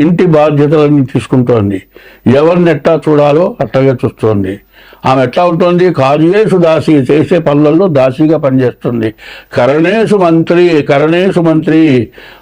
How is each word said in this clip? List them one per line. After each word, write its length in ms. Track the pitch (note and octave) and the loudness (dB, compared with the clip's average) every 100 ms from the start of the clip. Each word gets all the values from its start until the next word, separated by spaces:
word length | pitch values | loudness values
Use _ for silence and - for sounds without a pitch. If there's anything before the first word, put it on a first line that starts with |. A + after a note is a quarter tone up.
ఇంటి 240 | D3+ E3+ F3+ | 2 0 2
బాధ్యతలన్నీ 760 | D3+ D3+ C#3+ C#3+ D#3 D3 D3 | 2 2 0 0 2 2 0
తీసుకుంటోంది. 800 | C3 C3 - C3 A#2+ A#2+ G2+ F#2+ - - - - - C3+ | 0 -4 -2 -2 0 0 -2 -6 -10 -20 -20 -6 0 2
ఎవరిని 340 | D#3 F3 F3 | 2 2 0
ఎట్టా 300 | C#3+ E3+ D#3+ D#3 | 0 -2 -2 0
చూడాలో 480 | D3 D3 D3+ F#3+ A#3+ | 0 2 0 -2 -4
అట్లాగే 320 | B2+ C3+ C3+ | -4 0 0
చూస్తోంది. 680 | C3 A#2 - A2+ G#2+ F#2+ G2+ - _ - - C3 | -2 -6 -4 -2 -2 -4 -8 -16 _ -20 -8 -2
ఆమె 160 | C3 | -2
ఎట్లా 220 | B2+ - | -2 -2
ఉంటుంది? 480 | F3 E3 F3 F3 F3+ | -2 0 0 0 0
కార్యేషు 640 | D#3+ C3 D3+ D#3+ G3+ A3 F#3 | 0 0 0 0 0 0 0
దాసి, 360 | E3 D#3+ - | 2 0 0
చేసే 460 | D3+ A#2+ D3 D3 F3 | 0 2 0 0 0
పనులలో 500 | D#3+ D3 D3+ D#3+ G3 | 0 0 2 2 0
దాసిగా 500 | C#3 C3 B2+ D#3 D#3 | 0 0 0 0 0
పనిచేస్తుంది. 760 | D3 C3 B2 - D3+ A#2+ A2 - - - - - | 0 0 -2 -4 -8 -4 -6 -8 -18 -20 -10 -2
కరణేషు 600 | B2 D3 E3 A3 G#3 G#3 | 0 0 0 0 0 0
మంత్రి, 680 | E3+ E3 D#3+ F3 F3 D#3 | 2 0 0 2 2 0
కరణేషు 580 | C#3+ C#3+ D#3 E3+ F#3+ F3 | 0 0 0 0 0 0
మంత్రి, 720 | E3 D#3+ D3+ D#3+ D#3+ B2+ A2 - - - | 0 0 0 2 2 0 -2 -10 -20 -20